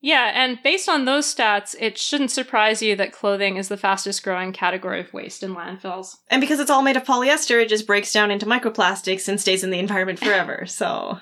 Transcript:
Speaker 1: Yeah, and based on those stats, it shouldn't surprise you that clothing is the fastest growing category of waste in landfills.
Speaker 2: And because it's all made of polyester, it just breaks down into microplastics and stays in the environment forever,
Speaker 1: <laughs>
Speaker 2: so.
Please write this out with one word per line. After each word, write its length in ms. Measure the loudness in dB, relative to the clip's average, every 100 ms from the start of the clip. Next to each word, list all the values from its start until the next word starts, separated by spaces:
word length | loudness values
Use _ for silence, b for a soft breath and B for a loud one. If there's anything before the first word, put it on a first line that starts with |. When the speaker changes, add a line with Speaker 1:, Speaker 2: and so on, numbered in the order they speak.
Speaker 1:
Yeah, 300 | 2 2 2 2
and 260 | 0 2
based 260 | 0 0 2
on 180 | 2 2
those 280 | 2 0
stats, 400 | 0 2 2 -2 -4
it 180 | -4 -4
shouldn't 320 | -4 0 0
surprise 520 | -2 0 2 4 2
you 120 | 0 0
that 160 | -2
clothing 460 | -2 0 2 0 -2
is 120 | -6
the 80 | -2
fastest 440 | 0 0 -2 -6
growing 280 | -4 -4 -4
category 460 | -2 -2 -2 -4 -6
of 120 | -8
waste 280 | -12 -14 -12
in 140 | -10 -10
landfills. 640 | -10 -10 -10 -10 -12 -18 _
Speaker 2:
And 120 | 0
because 180 | 2 0
it's 100 | 4
all 140 | 4
made 140 | 4 2
of 80 | 2
polyester, 540 | 2 4 2 4 2
it 100 | 4
just 180 | 2 2
breaks 260 | 0 2
down 160 | 2 2
into 160 | 2 0
microplastics 840 | 0 0 2 0 0 -4 -4 -2
and 140 | -2
stays 220 | 0 0
in 80 | 0
the 80 | -2
environment 400 | -2 -2 -2 -2
forever, 460 | 0 0 0 -6 -8
Speaker 1:
<laughs> 20 |
Speaker 2:
so. 520 | -4 -4 -4 -6 -8